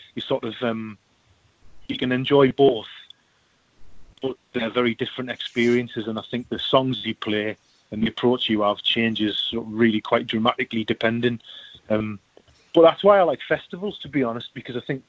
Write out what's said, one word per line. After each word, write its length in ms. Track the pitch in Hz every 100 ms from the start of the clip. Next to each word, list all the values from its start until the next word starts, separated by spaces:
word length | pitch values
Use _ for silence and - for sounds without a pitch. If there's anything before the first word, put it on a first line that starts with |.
| -
You 60 | -
sort 240 | - 135
of, 100 | 120 107
um, 360 | 123 113 110 104 _ _ _ _ _ _ - - -
you 80 | -
can 160 | 127
enjoy 400 | 127 131 143 135
both, 360 | - 139 113 101 - - _ _ _ _ _ _ - - - - -
but 160 | 131 123 _
they're 160 | 123 113
very 260 | 113 123
different 360 | 113 120 - 127
experiences. 760 | 113 - 123 120 120 120 - 110
And 120 | 110
I 40 | -
think 180 | 120 123
the 100 | 110
songs 480 | - 135 131 127 113
you 80 |
play 420 | 110 - 107 107 104 _ _ -
and 100 | 107
the 60 | 110
approach 400 | 110 123 127 -
you 140 | 107
have 200 | 104 101
changes 560 | - 120 113 107 107 98
sort 280 | - 113 110
of 60 |
really 280 | 107 117 110
quite 260 | - 120 117
dramatically 560 | 113 117 - 127 113
depending. 580 | 107 113 113 117 120 117 - - - - -
Um, 300 | 107 107 104 _ _ _ _ _
but 80 | 170
that's 220 | 165 151
why 140 | 196 202
I 40 |
like 200 | 170 131 -
festivals, 520 | 156 - 180 180 -
to 100 | 147
be 160 | 139
honest, 280 | 120 117 -
because 220 | 120 - 120
I 40 |
think 240 | - 135